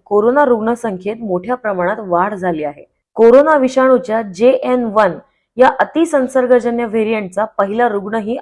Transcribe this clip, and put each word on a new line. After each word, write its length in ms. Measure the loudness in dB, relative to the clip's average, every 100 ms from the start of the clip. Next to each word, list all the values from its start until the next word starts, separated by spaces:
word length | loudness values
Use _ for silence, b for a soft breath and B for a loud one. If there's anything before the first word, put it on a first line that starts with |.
| _
कोरोना 400 | 0 2 2 2
रुग्णसंख्येत 760 | 2 -2 -4 -6 -8 -8 -8
मोठ्या 340 | -6 -6 -4 -6
प्रमाणात 440 | -6 -4 -4 -4
वाढ 340 | -4 -2 -2
झाली 300 | -4 -6 -4
आहे. 200 | -8 -12 -20 _ _ 2
कोरोना 420 | 6 6 6 2
विषाणूच्या 640 | 2 2 2 2 0 -4
जे 280 | -6 0 2
एन 340 | 2 0 -2
वन 340 | 0 2 0 -2 -14 _ _ 2
या 120 | 2 2
अतिसंसर्गजन्य 1080 | -2 0 0 0 0 0 2 2 2 -4 -4
व्हेरियंटचा 600 | -2 -2 -4 -4 -6 -4 -4
पहिला 300 | -2 0 0
रुग्णही 480 | -2 -4 -6 -6 -6